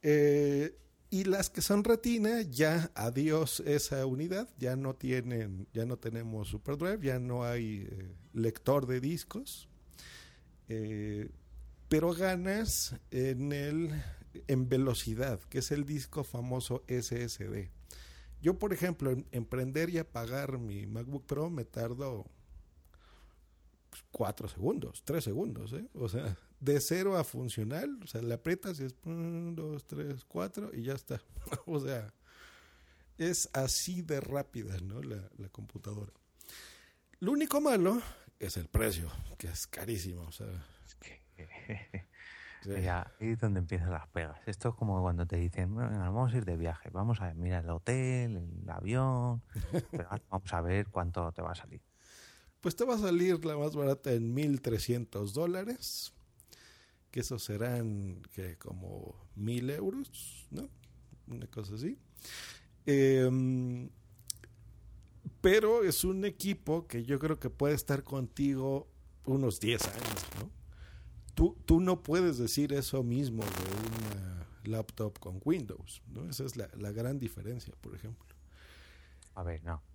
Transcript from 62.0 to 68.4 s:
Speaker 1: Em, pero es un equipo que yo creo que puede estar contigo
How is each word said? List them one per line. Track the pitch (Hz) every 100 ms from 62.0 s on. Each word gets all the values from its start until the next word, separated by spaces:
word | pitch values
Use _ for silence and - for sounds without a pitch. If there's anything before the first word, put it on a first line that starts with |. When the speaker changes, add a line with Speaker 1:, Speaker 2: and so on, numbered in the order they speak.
| - - - - - - - - -
Speaker 1:
Em, | 139 135 131 127 131 127 127 123 123 127 - - - - - - - - - - - - - - -
pero | 190 208 214 233
es | 196 -
un | 185 190
equipo | 202 - 196 196 - 165 165
que | 117
yo | 117 139
creo | 156 156
que | 123
puede | - 143
estar | 147 - 139
contigo | - 135 123 -